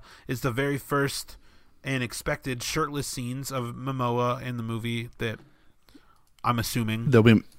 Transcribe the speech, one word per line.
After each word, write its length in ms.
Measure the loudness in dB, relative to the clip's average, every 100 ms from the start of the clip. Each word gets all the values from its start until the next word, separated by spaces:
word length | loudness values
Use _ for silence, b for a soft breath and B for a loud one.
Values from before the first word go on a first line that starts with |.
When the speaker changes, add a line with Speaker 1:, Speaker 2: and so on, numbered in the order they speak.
| b b -8
Speaker 1:
is 140 | -4
the 100 | -2
very 280 | 0 0 -2
first 580 | -2 0 0 -2 -10 -16 -20 -20 -20 -14
and 180 | -6 -4
expected 640 | -4 -6 -6 -6 -6 -6
shirtless 420 | -4 -2 -2 -2 -6
scenes 460 | -6 -6 -6 -6
of 240 | -6 -6 -6
Momoa 680 | -6 -2 0 0 0 -2
in 140 | -4 -6
the 60 |
movie 440 | -4 -4 -4 -4 -6 -6
that 200 | -6 -6 -12 -20 -20 -20 b b b b _ -4
I'm 160 | 0 0
assuming. 520 | 0 -2 -2 0 6
Speaker 2:
There'll 120 | 8
be, 180 | 10 8 6